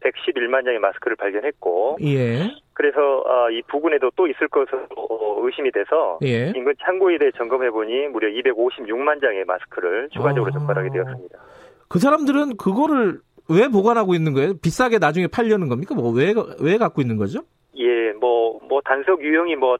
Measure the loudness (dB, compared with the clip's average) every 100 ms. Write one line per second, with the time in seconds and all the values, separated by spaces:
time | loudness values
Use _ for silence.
0 | -4 -2 -4 -2 0 0 0 0 0 0
1 | -4 -4 -4 -4 -4 -4 -2 0 0 -2
2 | 0 0 0 -2 -4 -6 _ -2 0 2
3 | 2 2 2 2 2 -2 -4 -2 0 2
4 | 2 2 0 0 -2 0 0 -4 -8 -10
5 | -8 -4 -4 -2 -2 -2 -2 -2 0 0
6 | 0 -2 -2 -2 -2 -2 -2 -2 -2 2
7 | 2 4 2 0 -2 -2 -2 -2 -2 -2
8 | -4 -2 -2 0 0 0 0 -2 -6 -2
9 | -2 0 0 0 -2 -6 -8 -6 -2 -2
10 | -4 -2 -2 0 -2 -2 -4 -4 -4 -4
11 | -6 -10 -16 -20 -20 -20 -20 _ -4 0
12 | 2 2 2 0 -2 -2 -2 0 2 2
13 | 0 -2 _ _ 0 4 4 4 4 4
14 | 2 2 2 2 0 0 -2 0 2 4
15 | 2 2 0 0 0 2 0 -2 -4 -2
16 | 0 2 2 2 -2 -2 0 2 2 0
17 | -2 -2 -2 -4 -10 _ _ -2 2 2
18 | 0 0 2 2 0 -2 -4 -2 0 0
19 | 0 0 2 0 0 0 0